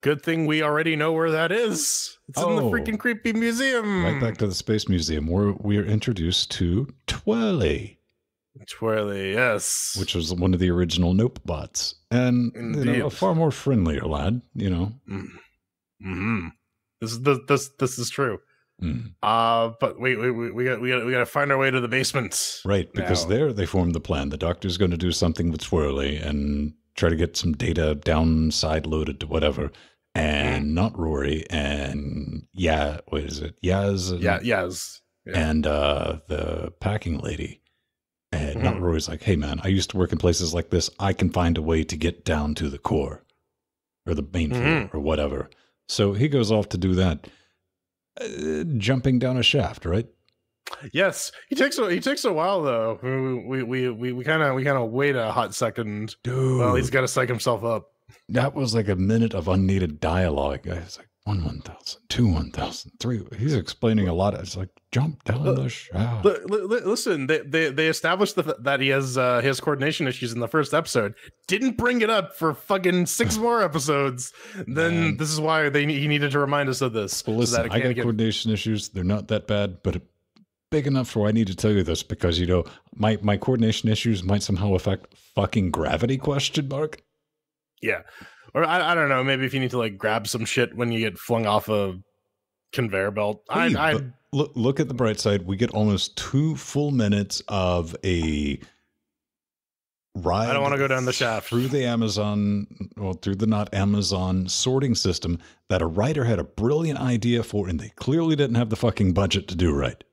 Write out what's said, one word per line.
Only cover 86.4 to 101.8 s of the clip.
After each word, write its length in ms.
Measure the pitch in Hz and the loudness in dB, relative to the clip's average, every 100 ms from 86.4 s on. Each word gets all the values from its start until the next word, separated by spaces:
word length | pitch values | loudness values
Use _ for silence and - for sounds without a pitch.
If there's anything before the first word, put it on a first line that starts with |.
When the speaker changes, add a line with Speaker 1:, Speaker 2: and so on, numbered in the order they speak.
| 135 - 135 | 0 -2 -4
Speaker 2:
mark? 340 | 135 151 - _ _ _ _ _ _ _ _ | -4 -4 -6 _ _ _ _ _ _ _ _
Speaker 1:
Yeah. 220 | - 90 - - - - - - | -4 -4 -6 -20 -20 -20 -6 -2
Or 80 | |
I, 280 | 160 180 160 | 2 2 2
I 40 | 170 | 2
don't 140 | 147 | 4
know, 140 | 131 135 | 2 2
maybe 200 | 135 131 | 0 0
if 80 | |
you 60 | 135 | 0
need 120 | 127 | -2
to, 60 | 127 | 0
like, 200 | 113 98 | -2 -2
grab 280 | 110 110 107 | 0 0 -2
some 200 | 120 113 | -4 -2
shit 280 | - 120 - | 0 0 0
when 140 | 120 | -2
you 80 | 117 | 0
get 160 | 110 90 | -2 -4
flung 280 | - 117 110 | -2 0 2
off 220 | 107 107 | 2 2
a 320 | 107 98 92 - _ _ _ _ _ _ | 0 0 -4 -14 _ _ _ _ _ _
conveyor 400 | - 117 95 98 | -4 -2 0 -2
belt. 320 | 104 104 107 - | 0 -2 -4 -4
I, 200 | 151 170 | 0 2
Speaker 2:
Hey, 60 | - | 2
Speaker 1:
I 180 | 156 147 | 2 0
Speaker 2:
but 80 | 131 - _ | -4 -14 _
look, 200 | 139 147 - | -2 -2 0
look 240 | 117 139 | 0 2
at 80 | 156 | -2
the 60 | |
bright 260 | 123 117 107 | 0 0 2
side. 260 | 110 101 90 | 2 0 0
We 120 | 98 | 0
get 140 | 120 | 0
almost 440 | 104 107 98 - - | 2 2 2 -2 -6
two 380 | - 131 156 156 | -2 0 0 -2
full 360 | - 139 147 | -4 -2 0
minutes 500 | 135 104 101 98 - - | 2 2 2 0 -6 -4
of 440 | 98 92 87 82 82 95 | 0 2 2 -2 -4 -2
a 520 | 87 80 76 71 69 - _ _ _ _ _ _ _ _ _ _ _ _ _ _ 98 | 0 0 0 -2 -4 -10 _ _ _ _ _ _ _ _ _ _ _ _ _ _ -4
ride 340 | 87 92 113 | 0 0 2
Speaker 1:
I 40 | |
don't 100 | 139 | 0
wanna 140 | 139 139 | 2 2
go 100 | 139 | 2
down 180 | 131 127 | 2 0
the 80 | |
shaft. 360 | 123 123 110 - | 0 0 -2 -2
Speaker 2:
through 180 | 117 127 | -2 0
the 160 | 139 | 0